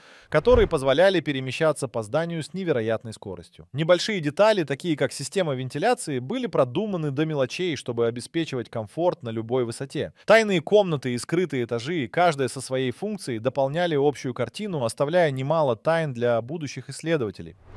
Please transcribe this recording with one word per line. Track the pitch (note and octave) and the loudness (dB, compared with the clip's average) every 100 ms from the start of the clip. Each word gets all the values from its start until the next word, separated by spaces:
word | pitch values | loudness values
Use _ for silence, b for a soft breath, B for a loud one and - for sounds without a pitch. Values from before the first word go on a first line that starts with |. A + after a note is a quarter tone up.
| B B B | B B B
которые | D3+ A#3+ A#3+ F#3+ | 0 4 4 4
позволяли | D#3 C3+ C#3 G3 F3+ | 2 2 4 4 4
перемещаться | D3+ C3 C3 - D#3+ C#3+ C3 | 0 -4 -4 0 0 0 -4
по | A#2+ | -4
зданию | G#2 C#3+ E3+ E3 | -2 -2 -2 -4
с | C#3+ | -6
невероятной | F#3 F3 B2 A2 A2 A#2 | -4 -2 0 0 -2 -4
скоростью. | - G2+ F2 - - - | -12 -12 -12 -16 -20 -10
Небольшие | C3 D#3+ F3 - G3 | 0 4 4 4 -2
детали, | D3 C#3 G#3+ G#3 | -2 4 4 4
такие | C#3+ C#3 F3 C#3+ | 0 -2 -2 0
как | C3+ | -2
система | - C3+ G3 D#3+ | -4 -6 -2 -2
вентиляции, | B2+ B2+ C#3+ G#3+ B3 - B2+ | -2 -4 -2 0 0 -2 -4
были | C3 B3+ A#3 | -4 -4 0
продуманы | D#3 B2 C#3 G#3+ F3+ D3+ | 2 2 0 -2 -2 -2
до | C3 | -2
мелочей, | D#3+ D3 B2+ - F3+ C#3 | 0 0 -2 -2 -4 -4
чтобы | - A#2+ A#2 | -4 0 0
обеспечивать | A#2+ - E3 D#3 B2+ A2 | 0 -4 -4 -4 -4 -6
комфорт | A#2 G#2+ - F3 E3+ | -8 -8 -2 0 0
на | A#2 | -4
любой | A2+ A2+ B2+ | -6 0 0
высоте. | A#2 - C#3 D#3 F2+ - b | 0 -4 -8 -6 -6 -2 b
Тайные | A3 A3 F3 | 6 6 0
комнаты | - G#3 F#3 D3 C3 | 4 4 4 0 -2
и | B2 | -4
скрытые | - E3+ F3 C3 | -2 -2 0 -2
этажи, | A#2 A#2 C3 F3 A2+ | -2 -4 -4 -4 -2
каждая | E3 F3 C#3 B2+ | 2 2 2 -2
со | C3+ | -4
своей | - C3 C3 | -4 -2 -2
функцией, | - G#3 G#3 - A2+ | -2 -6 -6 -6 -4
дополняли | B2 C#3 C3+ D#3+ F3+ C#3+ | -2 0 0 0 0 2
общую | D3 - C3+ | 2 0 -4
картину, | A#2+ A2+ - G#3+ D#3 | -4 -6 -6 -6 -2
оставляя | A#2 - C#3+ F3+ D#3 | -2 0 2 4 2
немало | C3 C3 E3 C#3+ A2 | 2 0 2 2 0
тайн | D#3+ E3 D#3 | 0 0 0
для | A#2 A#2+ A2+ | 0 2 2
будущих | A#2 E3+ C#3 C3 C3 | -2 -6 -8 -10 -12
исследователей. | C3+ D#3 D#3+ G#2+ - E2 - - | -8 -2 0 -2 -6 -14 -16 -12